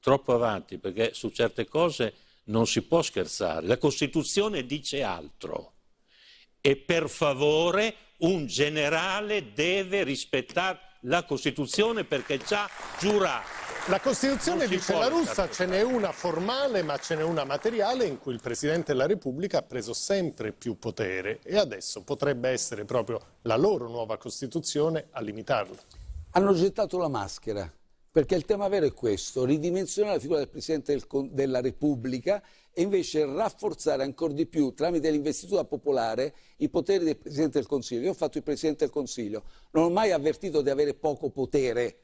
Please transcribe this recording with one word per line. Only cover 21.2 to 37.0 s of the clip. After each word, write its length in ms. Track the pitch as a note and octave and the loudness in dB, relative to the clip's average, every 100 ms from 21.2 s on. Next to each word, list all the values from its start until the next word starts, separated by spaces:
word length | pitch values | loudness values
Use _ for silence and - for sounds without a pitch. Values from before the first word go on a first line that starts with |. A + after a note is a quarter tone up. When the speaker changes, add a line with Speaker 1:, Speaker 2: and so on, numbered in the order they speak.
| F#2+ - | -4 -6
Speaker 2:
e 120 | - F#3+ | -2 0
adesso 460 | F3 G2+ - A2 | 0 -4 -8 -10
potrebbe 460 | F2+ C#3+ C#3+ B2+ B2+ | -8 -2 0 0 0
essere 360 | B2+ - G#2+ | -2 -4 -6
proprio 360 | G#2+ B2 A2 A2+ - _ | -2 -2 -2 -6 -8 _
la 120 | A#2 A2+ | 0 2
loro 300 | F#3 F3+ A#2+ | 4 2 -2
nuova 300 | A#2 A2 A2 | -6 -6 -6
Costituzione 880 | A#2+ - C3 E3 D#3 D3+ D#3 E3 - | -8 -10 -6 -6 -2 0 0 0 -6
a 80 | - | -8
limitarlo. 560 | G#2+ G#2 - B2+ G2 - - - - - - | -8 -8 -2 -2 -2 -10 -18 -18 -14 -14 -2
Speaker 3:
Hanno 220 | F3 G3 | 2 4
gettato 440 | F#3 F#3+ - G3+ F3+ | 4 4 2 -2 0
la 80 | E3 | -2
maschera, 640 | B2 G2 - - G2+ E2+ - _ _ _ | -2 -4 -8 -6 -6 -6 -12 _ _ _
perché 240 | E3 C3+ | 0 2
il 100 | F3+ | 0
tema 220 | - G#3 G3+ | 0 0 2
vero 200 | G3 D3 | 2 0
è 60 | |
questo, 520 | - A#2 G2 - C3 | 0 -2 0 -2 -2
ridimensionare 720 | B2+ D3+ D#3+ F3+ F#3+ - G#3 E3+ | 2 2 2 -2 -2 0 0 0
la 40 | |
figura 180 | C3 D#3+ | 0 -2
del 80 | C#3 | -2
Presidente 420 | D3 B2+ D#3 - | -8 -4 -4 0
del 160 | C#3 - | -2 0
Con-, 220 | C#3 C3+ | -4 -2
della 280 | C#3 C3+ B2+ | 0 0 2
Repubblica 800 | B2+ - D3 C3+ B2 B2+ D#3 G3+ - - _ | 0 0 0 0 -2 -2 0 0 -2 -20 _
e 100 | - | -2
invece 420 | F#3+ G3 D#3+ D3+ | 2 2 0 0
rafforzare 800 | D3 D3 G#3+ - G3+ D#3+ D#3 C#3 | 0 0 -2 -2 -6 -2 0 0
ancora 300 | C3+ C#3 D#3+ | -2 -2 -2
di 140 | C#3+ D#3+ | 0 -2
più, 280 | D#3+ C3+ | 2 0
tramite 340 | - D#3 F3 D3+ | 2 0 2 2
l'investitura 500 | D3+ D3 C3+ F3+ F#3+ | 2 0 -4 -2 -2
popolare, 720 | D3 C#3+ C#3+ C3+ A2+ A2 C#3+ - - _ | 0 -4 0 0 0 0 -2 -4 -20 _
i 120 | C#3+ | -2
poteri 360 | F3+ D#3+ G3 | 0 2 2